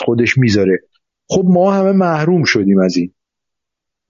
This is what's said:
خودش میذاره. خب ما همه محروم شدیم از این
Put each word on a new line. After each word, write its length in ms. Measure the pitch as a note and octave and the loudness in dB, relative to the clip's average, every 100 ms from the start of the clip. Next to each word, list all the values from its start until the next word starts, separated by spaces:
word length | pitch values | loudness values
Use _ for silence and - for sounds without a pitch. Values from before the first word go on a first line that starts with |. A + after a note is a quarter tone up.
| - | -2
خودش 320 | A#2 A2+ C3 | -2 0 0
میذاره. 420 | B2 G#2 F#2+ F#2 _ _ _ _ - | 0 2 0 0 _ _ _ _ -6
خب 140 | F#3+ F#3 | -2 0
ما 260 | F3 F#3+ | 2 2
همه 200 | G3 F#3+ | 0 0
محروم 520 | G3 F3 D#3 D#3 F3+ | 0 0 -2 0 0
شدیم 360 | B2+ A2 G2 G2 | 0 -2 0 0
از 180 | F#2 F2 | 0 -2
این 140 | F2 _ _ _ _ _ _ _ _ _ - | -6 _ _ _ _ _ _ _ _ _ -6